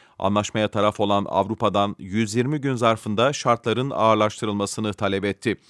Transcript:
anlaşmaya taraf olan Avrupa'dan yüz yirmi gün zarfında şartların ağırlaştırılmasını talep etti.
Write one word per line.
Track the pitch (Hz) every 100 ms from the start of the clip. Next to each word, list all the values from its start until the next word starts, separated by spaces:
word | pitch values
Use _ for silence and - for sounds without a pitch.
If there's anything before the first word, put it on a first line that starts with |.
| - -
anlaşmaya | 95 104 104 113 107
taraf | 107 104 -
olan | 101 101 101
Avrupa'dan | 92 98 110 107 98 101 -
yüz | 95 104 110
yirmi | 113 123 151
gün | 139
zarfında | 123 117 110 110 104 131
şartların | 143 127 117 - 113 135
ağırlaştırılmasını | - 110 107 107 - 107 101 101 - 107
talep | 98 101 98
etti. | 101 95 120 95